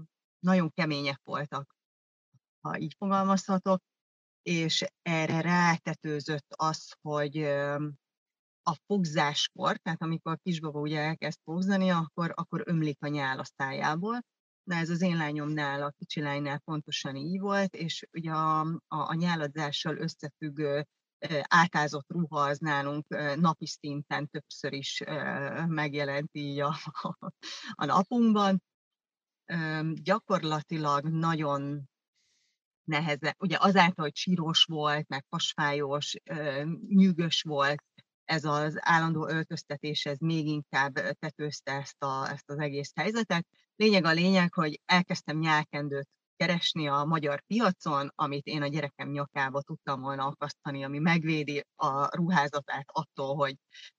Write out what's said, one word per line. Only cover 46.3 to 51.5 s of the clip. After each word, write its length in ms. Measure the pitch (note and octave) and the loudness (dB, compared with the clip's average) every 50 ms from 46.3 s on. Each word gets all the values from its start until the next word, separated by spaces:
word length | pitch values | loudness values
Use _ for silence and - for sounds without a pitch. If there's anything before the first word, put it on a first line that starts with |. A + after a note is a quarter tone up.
| _ | _
keresni 520 | - E3+ E3 F3 F3 - - - E3 D3+ C#3+ | -2 0 0 2 2 0 -2 -2 0 0 2
a 160 | C#3 C#3 C#3+ | 2 2 2
magyar 400 | D#3 E3 D#3 C#3+ C#3+ C#3+ C#3+ - - | 2 0 0 0 0 -2 -4 -4 -2
piacon, 640 | G3+ A#3 A#3+ F#3+ F#3 _ - E3+ D3+ C#3 C#3+ C#3 - | 0 2 2 2 2 _ -2 -2 -2 0 -2 -2 -2
amit 300 | - D#3 C#3+ C#3+ C#3+ - | -2 -2 -2 -2 -4 -6
én 160 | D3+ D3 D3+ | -4 -4 -2
a 60 | C#3+ C#3+ | -2 -2
gyerekem 420 | C#3+ D#3 C#3+ C#3 - - C3+ C3+ | -2 -2 -4 -4 -8 -8 -8 -6
nyakába 520 | C#3+ C#3+ C#3+ - - D3 C3+ C3+ C3 C#3+ | -4 -4 -4 -4 -2 -2 -2 -2 -2 -4
tudtam 400 | C#3+ - D#3+ - - D3 C#3 B2+ | -4 -6 -10 -10 -6 -6 -6 -4
volna 240 | B2+ C3+ C#3 C3+ C3+ | -4 -6 -4 -2 -2
akasztani, 580 | C#3 C#3 - C#3+ C#3+ - _ - D3+ C#3 C#3 C3+ | -4 -4 -4 -8 -10 -10 _ -8 -8 -6 -6 -6
ami 160 | C3+ C#3+ D3 | -6 -4 0
megvédi 640 | D#3 E3+ E3+ E3+ D3+ D#3+ D#3+ D3+ D3 C#3 | 2 4 4 4 2 2 0 0 0 -2